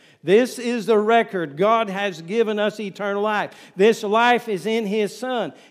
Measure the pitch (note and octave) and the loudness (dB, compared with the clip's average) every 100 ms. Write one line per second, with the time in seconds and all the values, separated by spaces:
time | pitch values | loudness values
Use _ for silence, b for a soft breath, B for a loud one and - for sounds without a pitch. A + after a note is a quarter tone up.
0 | b b D3 G3+ B3+ B3 A#3+ A#3+ F#3+ A3 | b b 2 4 4 -2 -4 -4 0 2
1 | G#3+ A#3 A3 F#3+ D#3+ C#3+ G3+ A3+ A3 F#3+ | 4 2 2 -4 -6 -2 0 2 0 -4
2 | G3+ E3 E3 A3 G#3+ G#3 G#3 G#3 G#3 F3 | -6 -6 -6 -2 0 0 -2 -2 -10 -6
3 | G3+ G3+ G#3 G#3 D#3 B B - G#3 A3+ | -4 -2 0 -2 -4 B B 2 4 4
4 | G#3 G#3+ A#3+ A#3+ A#3 G3 F#3+ A3+ G#3 G#3+ | 0 2 4 4 0 -6 -2 -4 -2 -2
5 | G#3 - B3+ B3 E3+ B B | -2 -4 -6 -4 -4 B B